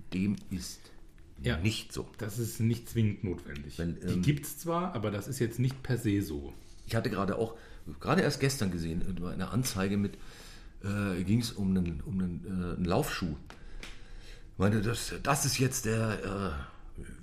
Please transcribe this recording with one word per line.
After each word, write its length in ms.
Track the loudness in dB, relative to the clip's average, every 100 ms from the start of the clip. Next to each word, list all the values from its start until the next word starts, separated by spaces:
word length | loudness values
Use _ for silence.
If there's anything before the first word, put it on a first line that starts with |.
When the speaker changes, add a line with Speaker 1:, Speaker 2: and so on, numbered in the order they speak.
| -4
Speaker 1:
Dem 220 | 0 2 0 -2
ist 280 | -6 -6 -12 -16 -18 -18 -18 -18 -4
Speaker 2:
Ja, 160 | -2 2
Speaker 1:
nicht 360 | 2 0 -4
so. 140 | -8 -8 -6
Speaker 2:
das 200 | -6 -2
ist 200 | -2 2
nicht 300 | 2 2 0
zwingend 340 | 4 4 4
notwendig. 560 | -2 -4 -6 -10 -8 -4
Speaker 1:
Weil, 140 | -2
Speaker 2:
Die 200 | -2 0
Speaker 1:
ähm, 80 | 2
Speaker 2:
gibt's 360 | 4 2 0 -8
zwar, 340 | -2 0 0 0
aber 160 | -2
das 160 | -2 -4
ist 120 | 0
jetzt 200 | 0 4
nicht 220 | 2 2
per 140 | -2 0
se 240 | 4 4
so. 320 | 2 -2 -6 -12 -16 -14 0
Speaker 1:
Ich 100 | 0
hatte 140 | 2
gerade 280 | 2 2 2
auch, 180 | 0 -2 -14 -14 -12 -6
gerade 220 | 2 6
erst 180 | 6 4
gestern 320 | 2 2 0
gesehen, 300 | 2 0 2
in 220 | 2 0 -2
einer 260 | -2 0
Anzeige 460 | 2 2 2 2 2
mit, 200 | 2 -2 -14 -14 -16 -16 -16 -8
äh, 400 | -2 0 0 0
ging's 280 | 4 4 4
um 180 | 0 4 4
einen, 260 | 4 0
um 180 | -2 0
einen, 260 | 0 -2 -4
äh, 300 | -2 -2 0
einen 80 | 4
Laufschuh. 500 | 4 2 0 -2 -4 -8 -14 -12 -10 -10 -12 -12 -12 -12 -14 -12
Ich 40 | 2
meine, 200 | 4 6
das, 320 | 2 0 -4 -4
das 220 | 2 2 2
ist 120 | 4
jetzt 260 | 2 2 2
der, 680 | 2 2 0 -2 0 0 -2 -6 -12 -14 -12
äh, 40 | -12 -10